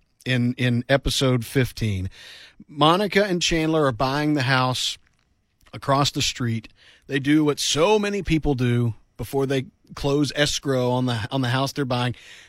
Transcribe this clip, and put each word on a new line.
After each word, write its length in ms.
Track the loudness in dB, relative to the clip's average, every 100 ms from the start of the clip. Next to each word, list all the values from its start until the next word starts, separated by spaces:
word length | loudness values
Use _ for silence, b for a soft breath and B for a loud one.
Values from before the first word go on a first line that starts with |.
| _ _ -4
in, 300 | 0 0 0
in 280 | 0 0 2
episode 560 | 2 2 0 2 0 0
fifteen. 640 | 0 0 -2 -4 -4 -6 B B B B B -16
Monica 560 | 2 4 4 2 0
and 200 | 0 0
Chandler 420 | 0 0 0 2 0
are 60 |
buying 420 | 0 -2 0 0
the 80 | 0
house 560 | 2 2 2 -2 -6 -8 _ _ _ _ _ _ _ -8
across 360 | 0 2 2
the 100 | 0
street. 460 | -4 -2 -2 -4 -6 b b b -6
They 100 | -4
do 240 | 2 4
what 160 | 4 0
so 380 | -2 2 4 4
many 240 | 2 -4
people 320 | 0 0 0
do 400 | 0 2 2 0 -4 _ -14
before 300 | -6 -2 0
they 180 | -2 -4 _ _ -6
close 360 | 0 0 0 0
escrow 560 | -2 -2 -2 0 0
on 160 | 0 0
the, 200 | -2 -4
on 100 | -2
the 80 | -2
house 240 | -2 -2
they're 100 | -4
buying. 300 | -4 -2 -2 -6 B B